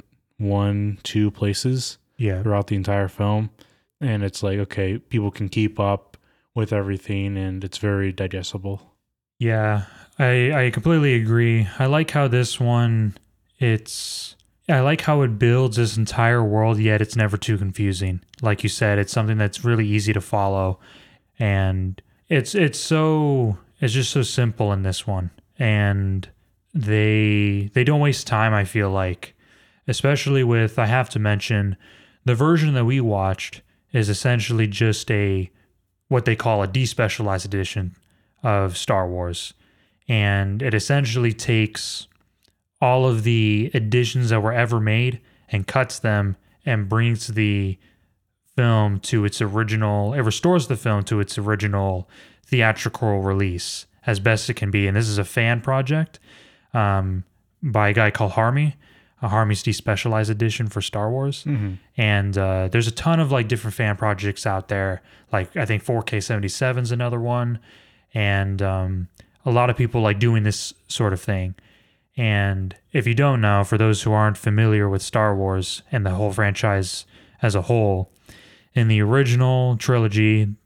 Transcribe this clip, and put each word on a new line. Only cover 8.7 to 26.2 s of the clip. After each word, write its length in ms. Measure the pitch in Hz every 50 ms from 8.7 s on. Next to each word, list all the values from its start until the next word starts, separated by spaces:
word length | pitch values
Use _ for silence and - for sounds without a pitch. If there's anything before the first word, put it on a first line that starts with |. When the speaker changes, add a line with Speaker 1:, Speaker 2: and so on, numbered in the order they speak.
| 101 98 - _ _ _ _ _ _ _ _ _ _ _
Speaker 2:
Yeah, 460 | 117 113 110 110 107 107 104 104 98 - - - - _ _ -
I, 340 | 135 123 123 123 123 135
I 180 | 156 135 127 123
completely 440 | - 117 - 165 165 156 147 139 123
agree. 540 | 117 110 110 117 120 117 117 113 113 107 92 - -
I 80 | 131
like 240 | 135 147 156 156 -
how 160 | - 147 143 127
this 300 | 120 123 123 120 - -
one, 580 | 123 120 120 120 120 117 113 113 110 104 - - _ _ _ _ _ _ _ _
it's, 760 | 131 113 110 107 - - - - - - - - - - - _ _ _ _ _ _ -
I 120 | 156 131
like 220 | 127 143 160 156
how 200 | - 156 151 143
it 160 | 139 120 110 101
builds 380 | 120 117 120 127 131 120 107
this 200 | 117 117 107 107
entire 460 | 113 110 - - - 117 117 120 120
world, 360 | 113 104 104 110 110 113 110 107
yet 220 | 110 110 107 104
it's 160 | 107 - -
never 200 | 117 107 101 104
too 220 | 101 - 117 107 95
confusing. 600 | 98 95 - - 104 98 95 90 95 92 90 90 - _ - -
Like 200 | 123 107 104 -
you 60 | - 104
said, 300 | - - 117 104 101 104
it's 140 | 98 -
something 260 | - 117 107 107 110 107
that's 260 | 104 98 - - -
really 220 | 120 117 110 107
easy 260 | 104 104 107 101 107 104
to 60 | 101
follow, 600 | - - - 104 98 98 98 95 95 92 92 - - - - - - - _ _ _ _ _ -
and 600 | 113 101 98 98 95 95 92 92 92 92 95 - - _ _ _ _ -
it's, 260 | 165 139 - - -
it's 240 | 202 160 143 - -
so, 800 | - - 160 156 156 156 156 151 151 143 139 131 120 107 98 - - _ _ _
it's 120 | 143 117
just 180 | 110 135 120 -
so 120 | - 143
simple 500 | 117 - - 131 123 113 - - 110 101
in 100 | 101 98
this 240 | 95 95 92 - -
one. 240 | 110 98 92 90 87 - - _ _ _ -
And 680 | 127 110 107 104 101 101 98 98 98 95 95 95